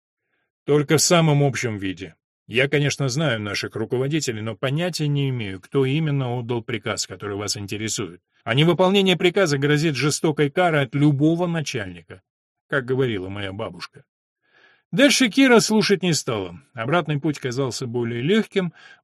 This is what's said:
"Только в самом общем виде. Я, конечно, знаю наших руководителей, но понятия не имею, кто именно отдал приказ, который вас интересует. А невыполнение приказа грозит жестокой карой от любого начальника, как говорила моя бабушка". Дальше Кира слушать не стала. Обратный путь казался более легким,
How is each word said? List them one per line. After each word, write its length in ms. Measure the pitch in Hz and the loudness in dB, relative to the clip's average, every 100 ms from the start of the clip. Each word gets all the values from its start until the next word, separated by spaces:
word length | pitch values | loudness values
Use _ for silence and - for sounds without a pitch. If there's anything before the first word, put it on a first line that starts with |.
| _ _ _ _ _ _ - | _ _ _ _ _ _ 0
"Только 320 | 147 143 151 | 0 2 2
в 40 | |
самом 400 | - 175 160 143 | 4 4 4 4
общем 360 | 143 110 120 104 | 2 0 -4 -4
виде. 380 | 98 87 90 - _ _ - | -6 -8 -12 -16 _ _ -6
Я, 240 | 110 135 | -2 0
конечно, 400 | 147 143 - 139 | 0 0 -2 -4
знаю 320 | 131 156 113 | -2 -2 -2
наших 340 | 104 98 107 110 | -4 -6 -8 -6
руководителей, 640 | 110 123 135 156 139 107 | -4 -2 -2 -2 -4 -6
но 140 | 110 107 | -8 -6
понятия 520 | 135 147 180 165 147 | -4 -2 -4 -2 -2
не 220 | 143 139 | 0 0
имею, 300 | 123 101 95 | -2 -6 -10
кто 240 | - 139 | -4 0
именно 540 | 131 151 156 143 127 123 | 0 0 0 -2 -2 -4
отдал 240 | 117 120 | -4 -6
приказ, 460 | 110 113 117 98 - | -4 -6 -4 -4 -6
который 300 | 95 104 101 | -10 -8 -6
вас 200 | 104 104 | -6 -6
интересует. 640 | 101 107 110 - 90 90 _ _ | -8 -8 -6 -6 -8 -12 _ _
А 100 | - | -2
невыполнение 640 | 127 165 165 185 202 190 175 | 2 4 4 4 4 4 4
приказа 400 | 180 202 180 139 | 2 2 2 2
грозит 380 | 143 147 165 127 | 2 2 0 0
жестокой 560 | 147 - 165 147 147 | -2 0 0 2 0
карой 320 | 185 180 151 | 2 2 2
от 100 | 135 | 0
любого 540 | 143 147 135 151 170 180 | 2 4 4 4 2 0
начальника, 720 | 165 143 117 95 87 82 98 _ _ _ _ _ | -2 -4 -6 -8 -12 -18 -20 _ _ _ _ _
как 180 | 143 123 | -4 -2
говорила 440 | 131 131 104 92 | -2 0 -2 -6
моя 220 | 101 98 | -8 -8
бабушка". 540 | 98 101 87 - - _ _ _ _ _ _ _ _ _ | -8 -10 -10 -18 -20 _ _ _ _ _ _ _ _ _
Дальше 360 | 175 277 - 254 | 2 4 4 2
Кира 320 | 269 269 233 | 4 6 6
слушать 420 | - 214 190 196 | 6 2 2 2
не 120 | 180 | 2
стала. 480 | 156 - 110 92 90 - | -2 -2 -4 -6 -12 -14
Обратный 460 | 117 120 175 160 147 | -10 -2 -2 0 -2
путь 200 | 160 139 | -2 -4
казался 480 | 131 120 135 - 127 | -4 -4 -4 -4 -6
более 340 | 120 117 120 | -4 -4 -4
легким, 500 | 139 220 - 196 180 - - - | 0 2 2 -2 -4 -6 -18 -14